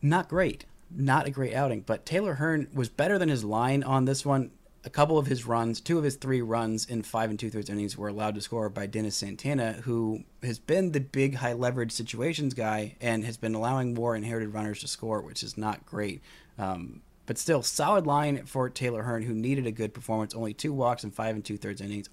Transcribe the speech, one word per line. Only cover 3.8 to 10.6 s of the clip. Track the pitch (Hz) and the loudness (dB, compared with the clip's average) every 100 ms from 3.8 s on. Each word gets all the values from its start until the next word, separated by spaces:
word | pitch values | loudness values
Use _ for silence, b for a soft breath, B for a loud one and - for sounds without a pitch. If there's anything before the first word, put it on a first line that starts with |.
on | 131 135 131 | 2 2 4
this | 131 143 | 2 2
one. | 135 123 - - - | 2 0 -6 -20 -20
A | - | -4
couple | - 147 156 | 4 6 6
of | 135 | 4
his | 127 120 | 0 0
runs, | 117 117 110 | 2 2 -2
two | - 170 | 0 2
of | |
his | 147 131 | 2 0
three | 135 131 | 0 0
runs | 117 113 113 110 - | 2 0 0 -2 -2
in | 117 | -4
five | 107 113 113 | -2 0 0
and | 107 | -2
two-thirds | 113 110 98 | -4 -4 -4
innings | 104 104 - | -2 -4 -4
were | 104 | -6
allowed | 104 107 104 | -2 -2 -2
to | |
score | - 117 107 | -4 -2 -2
by | 104 101 | -2 -4
Dennis | 110 107 - | -2 -2 -2
Santana, | 98 98 139 139 113 110 | -6 -4 -2 0 0 -2
who | 120 117 110 110 - - | -2 0 0 -2 -6 -8
has | 123 | -6
been | 113 | -4